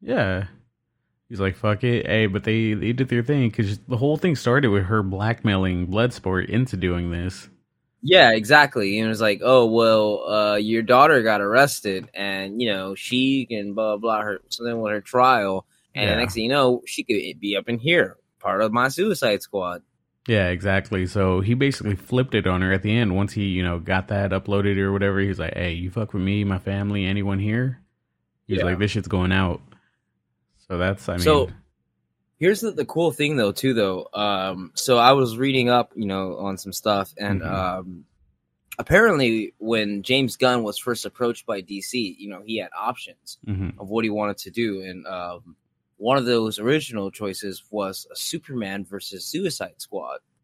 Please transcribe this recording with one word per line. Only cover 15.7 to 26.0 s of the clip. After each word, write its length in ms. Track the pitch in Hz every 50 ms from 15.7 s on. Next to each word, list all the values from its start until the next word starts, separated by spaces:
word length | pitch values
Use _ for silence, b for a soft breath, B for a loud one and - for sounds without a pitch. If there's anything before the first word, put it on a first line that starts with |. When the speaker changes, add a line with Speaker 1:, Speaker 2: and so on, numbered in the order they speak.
| _ _ _ _ - 107
Speaker 2:
And 100 | 104 104
the 40 | 104
Speaker 1:
Yeah. 40 | 110
Speaker 2:
next 140 | 120 - 98
thing 100 | 117 110
you 60 | 117
know, 320 | 135 143 135 127 123 120 -
she 160 | - - - -
could 360 | - 117 101 - 85 78 -
be 160 | - 101 101
up 120 | 98 - -
in 100 | 120 117
here, 380 | 117 151 175 175 117 - - _ _ _ _ _
part 220 | - 98 95 98 107
of 100 | 110 107
my 160 | 120 123 135
Suicide 540 | 135 - 185 220 190 - - 117 104 98 -
Squad. 400 | - - 98 92 87 87 87 _ _ _ _ _ _ _ _ -
Speaker 1:
Yeah, 220 | - 117 104 95 90
exactly. 580 | 90 87 92 101 95 98 98 - 107 92 92
So 340 | 90 - 107 95 92 92 90
he 140 | 95 104 120
basically 420 | 131 139 139 131 - - 104 101
flipped 380 | 95 - - - 127 127 131 -
it 120 | 110 95
on 140 | 95 92 90 92
her 100 | 92 95
at 100 | 95 -
the 120 | 107 107
end. 220 | 120 120 104 90
Once 160 | 95 101 101 -
he, 120 | 107 101
you 160 | 98 92 90 92
know, 160 | 87 87 85
got 300 | 80 92 95 95 92 -
that 220 | 107 101 101 98
uploaded 460 | 95 95 95 - 101 98 101 101 101 98
or 140 | 98 98 98
whatever, 280 | 98 101 101 98 98
he's 180 | 98 98 95 -
like, 160 | 80 - -
"Hey, 180 | - 90 87 85
you 180 | 82 90 92
fuck 220 | - 117